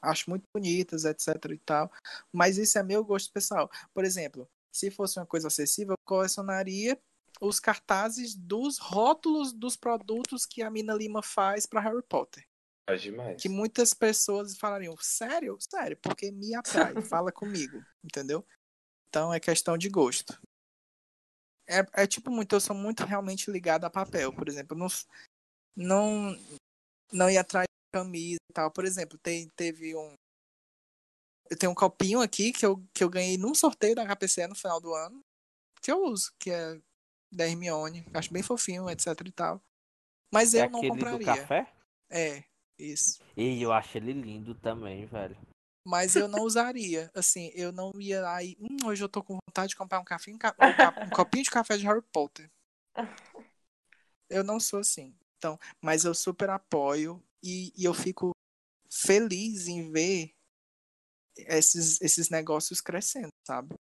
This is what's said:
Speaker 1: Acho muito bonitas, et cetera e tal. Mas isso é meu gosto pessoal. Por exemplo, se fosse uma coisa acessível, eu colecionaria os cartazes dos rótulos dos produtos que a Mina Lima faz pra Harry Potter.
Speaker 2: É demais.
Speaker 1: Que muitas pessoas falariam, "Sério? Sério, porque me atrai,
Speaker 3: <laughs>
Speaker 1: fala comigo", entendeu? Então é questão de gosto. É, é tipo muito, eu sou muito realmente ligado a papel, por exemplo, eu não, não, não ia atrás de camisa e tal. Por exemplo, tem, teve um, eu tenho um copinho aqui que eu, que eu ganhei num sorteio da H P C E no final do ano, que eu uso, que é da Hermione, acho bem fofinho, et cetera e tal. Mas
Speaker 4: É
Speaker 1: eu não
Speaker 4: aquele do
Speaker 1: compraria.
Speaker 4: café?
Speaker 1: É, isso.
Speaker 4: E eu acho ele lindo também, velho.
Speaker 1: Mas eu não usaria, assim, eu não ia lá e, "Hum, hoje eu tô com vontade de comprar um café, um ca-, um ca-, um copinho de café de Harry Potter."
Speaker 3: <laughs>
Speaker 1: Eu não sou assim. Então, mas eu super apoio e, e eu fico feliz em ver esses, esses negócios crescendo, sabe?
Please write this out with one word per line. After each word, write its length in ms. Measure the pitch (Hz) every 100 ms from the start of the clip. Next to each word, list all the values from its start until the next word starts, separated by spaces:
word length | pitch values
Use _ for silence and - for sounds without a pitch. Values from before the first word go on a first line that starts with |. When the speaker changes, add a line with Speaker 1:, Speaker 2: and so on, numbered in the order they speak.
Speaker 1:
Acho 260 | 143 156 -
muito 140 | 185 -
bonitas, 520 | 214 190 175 180 165 156
et 140 | 156
cetera 320 | - 156 156
e 40 | 156
tal. 320 | - 151 160 - - - -
Mas 240 | 175 190 196
isso 200 | 214 214
é 60 |
meu 200 | 190 202
gosto 280 | 214 196 -
pessoal. 380 | - 202 196 147 - -
Por 100 | -
exemplo, 440 | 190 185 151 135 127 _ _ -
se 140 | 196
fosse 280 | 196 196 -
uma 60 | 175
coisa 220 | 165 156
acessível, 460 | - 143 - 202
eu 40 | 190 -
colecionaria 960 | 190 190 - 196 190 190 190 220 262 _ _ _ -
os 200 | 202 208
cartazes 760 | - 208 - 190 220 226 240 202
dos 420 | 175 202 277 269
rótulos 760 | - 185 233 311 330 311 277
dos 240 | 226 233 -
produtos 680 | 247 233 202 220 254 254 -
que 160 | -
a 80 | 220
Mina 240 | 220 214
Lima 300 | 214 214 214
faz 420 | 208 - 196 208 208
pra 160 | 220
Harry 220 | 208 233
Potter. 400 | - 151 - - _ _ _ _ -
Speaker 2:
É 60 | 92
demais. 440 | 95 107 123 92
Speaker 1:
Que 60 | 190
muitas 460 | 190 220 - 233
pessoas 640 | - 226 214 - 202 208 196
falariam, 380 | 214 202 180 160
"Sério? 580 | - - 233 320 302 202
Sério, 360 | - 381 240 151
porque 280 | - 185 202
me 220 | 202 202 226
atrai, 380 | 240 311 320
Speaker 3:
<laughs> 220 | 233 214 165
Speaker 1:
fala 160 | 180
comigo", 500 | - 208 196 135 135 - _
entendeu? 420 | 165 147 139 151 - _ _ _ _ _ _
Então 260 | 156 160
é 60 | 170
questão 380 | 165 160 - 170
de 100 | 190
gosto. 500 | 196 131 - - - - _ _ _ _ _ _ _ _ _ _ _ -
É, 340 | 180 196 -
é 40 | 196
tipo 220 | - 226
muito, 220 | 240 202 208
eu 40 |
sou 160 | - 202
muito 300 | 202 226 -
realmente 440 | 202 196 190 -
ligado 360 | 196 175 160 170
a 40 |
papel, 440 | 190 190 170 135
por 160 | 131 151
exemplo, 260 | 143 139 156
eu 40 |
não, 80 | 180 - - - - _ _ _ _ -
não, 600 | 180 190 214 214 202 185 - 147 _ _ _ _ _
não 160 | 185 185
ia 120 | 190
atrás 240 | 180 190 185
de 320 | _ _ 190
camisa 400 | 185 175 170 170 _
e 40 |
tal. 160 | - 156
Por 120 | 156
exemplo, 340 | 185 185 160 151
tem, 280 | - 170 160 -
teve 400 | 170 160 160 160
um, 180 | 156 143 _ _ _ _ _ _ _ _ _ _ _ _ _
eu 80 | 165
tenho 140 | 185
um 40 | 175
copinho 440 | 190 - 190 226
aqui 300 | 233 - 208
que 140 | 254 208
eu, 180 | 196 185
que 100 | -
eu 60 | 180
ganhei 280 | 180 180 185
num 180 | 202 302
sorteio 400 | 320 - 214 226
da 60 |
H 120 | 214 202
P 100 | 190
C 140 | -
E 60 | 170
no 80 | 202
final 260 | 190 165
do 120 | 170
ano, 280 | 160 160 254 _ _ _ _ _ _
que 100 | -
eu 120 | 320
uso, 300 | 381 214 - _
que 120 | -
é 260 | 175 165 160 _ _ _ _ _
da 140 | 180 165
Hermione, 580 | 170 175 156 156 170 165
acho 200 | 165 160
bem 100 | 175
fofinho, 460 | 202 240 - 180 185
et 100 | 165
cetera 280 | - 160 180
e 20 |
tal. 300 | - 170 175 _ _ _ _ _ _ _
Mas 200 | 214 233
Speaker 4:
É 120 | 226 247
Speaker 1:
eu 40 |
não 100 | 240
Speaker 4:
aquele 120 | -
do 40 | 233
Speaker 1:
compraria. 260 | 240 240 202
Speaker 4:
café? 480 | 120 143 147 - _ _ _ _
Speaker 1:
É, 340 | 165 160 143 - _ _ _
isso. 440 | 147 147 - - - -
Speaker 4:
E 240 | 120 127
eu 100 | 117
acho 240 | 113 107 113
ele 140 | 110
lindo 440 | 139 117 107 107 110
também, 500 | 113 113 107 95 107
velho. 320 | 117 95 95 - _ _ _ -
Speaker 1:
Mas 280 | 180 185 -
eu 120 | 202
não 160 | 208
usaria, 680 | 226 226 240 254 202 160 165 -
assim, 360 | 180 - 170 180
eu 160 | 175
não 200 | 180 190 196
ia 220 | 202 196
lá 220 | 180 175
e, 120 | 185 185
"Hum, 260 | 214 277 247
hoje 180 | 202
eu 60 | 202
tô 140 | 202
com 160 | - 190 -
vontade 200 | - 190
de 60 | -
comprar 240 | 190 190
um 40 |
café, 280 | 180 170 -
um 60 | 220
ca-, 180 | 226 -
um 160 | 269 -
ca-, 300 | - - 208
um 20 |
copinho 340 | 180 180 247
de 60 | 269
café 260 | 240 226 208
de 80 | 202
Harry 180 | 208 226
Potter." 340 | 175 147 - 156 _ _ _ _ -
Speaker 3:
<laughs> 560 | 233 - - - - _ _ _ _ - _ _ _
Speaker 1:
Eu 140 | 185
não 160 | 196 220
sou 200 | - 202
assim. 360 | 202 - 135 - _ _
Então, 160 | 165 156 - -
mas 240 | 156 160 170
eu 80 |
super 380 | 165 - 180 196
apoio 680 | 190 _ 160 139 147 156 175 - _
e, 320 | 180 185 185 -
e 80 |
eu 120 | 180 170
fico 340 | - 185 180 175 _ _ _ _ _
feliz 760 | - - 196 226 185 220 208 175
em 240 | 175 165
ver 380 | 156 170 190 160 _ _ _ _ _ _ _ _ _ _ -
esses, 640 | - 160 156 170 165 -
esses 300 | 175 - 165
negócios 500 | 160 156 151 - 180
crescendo, 500 | - 175 214 277 185 - -
sabe? 260 | 127 135 170